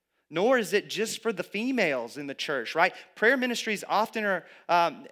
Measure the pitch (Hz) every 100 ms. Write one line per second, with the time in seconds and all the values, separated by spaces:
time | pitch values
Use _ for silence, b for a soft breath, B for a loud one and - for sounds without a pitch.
0 | _ _ - 156 226 254 175 196 147 156
1 | 220 - 226 190 - 202 247 247 170 127
2 | 117 143 143 135 - 139 113 156 180 -
3 | B - 220 269 247 233 226 202 - 185
4 | 220 226 208 180 - B B 175 165 120
5 | -